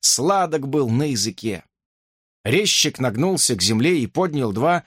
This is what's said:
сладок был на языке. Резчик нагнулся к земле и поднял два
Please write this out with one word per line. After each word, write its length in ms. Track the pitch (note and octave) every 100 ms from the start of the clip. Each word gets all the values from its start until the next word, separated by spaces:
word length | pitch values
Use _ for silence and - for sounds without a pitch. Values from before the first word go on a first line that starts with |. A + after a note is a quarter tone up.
сладок 640 | - - D3+ G3 F3 D#3 C#3
был 220 | D3 B2
на 220 | A#2 D3+
языке. 540 | A#2 G#2 F#2+ A2+ F#2 - _ _ _ _ _ _ _
Резчик 560 | G#2+ D3+ G#3 - D3+ -
нагнулся 560 | B2+ G#2+ F3 F3+ -
к 80 | A2
земле 380 | G2+ A2 C#3+ F3
и 60 | A2+
поднял 460 | - F#3 D3 A#2+
два 320 | G2+ D3+ F3